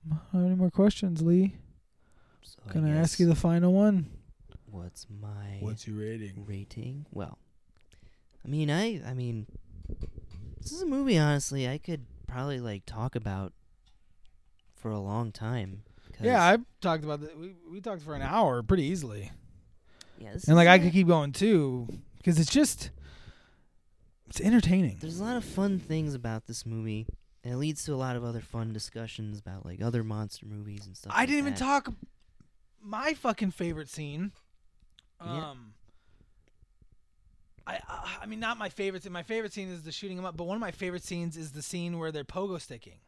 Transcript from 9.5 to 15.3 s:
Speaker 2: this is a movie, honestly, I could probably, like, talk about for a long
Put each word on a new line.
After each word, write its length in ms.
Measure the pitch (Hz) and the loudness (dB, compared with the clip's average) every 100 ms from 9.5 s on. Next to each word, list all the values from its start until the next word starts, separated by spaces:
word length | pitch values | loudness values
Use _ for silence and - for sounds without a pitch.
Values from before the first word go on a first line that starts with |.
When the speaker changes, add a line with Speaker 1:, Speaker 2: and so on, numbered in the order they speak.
| - - - - - - - - - - - | -14 -16 -16 -10 -8 -8 -10 -16 -14 -14 -12
Speaker 2:
this 120 | - | -12
is 100 | 320 | -6
a 40 | 359 | -2
movie, 320 | 269 269 175 | 0 4 6
honestly, 500 | 147 143 - 139 127 | 6 2 0 -4 -4
I 100 | 147 | -4
could 280 | - 160 117 - - | -6 -8 -10 -14 -10
probably, 340 | 123 143 131 | -6 -6 -6
like, 240 | 120 101 - | -6 -8 -10
talk 280 | 113 123 120 | -6 -4 -4
about 360 | 104 98 95 - _ _ _ - _ - - - _ _ _ | -4 -6 -8 -12 _ _ _ -20 _ -20 -20 -20 _ _ _
for 160 | - 113 | -12 -6
a 100 | 107 | -6
long 320 | 98 107 117 | -4 -4 -4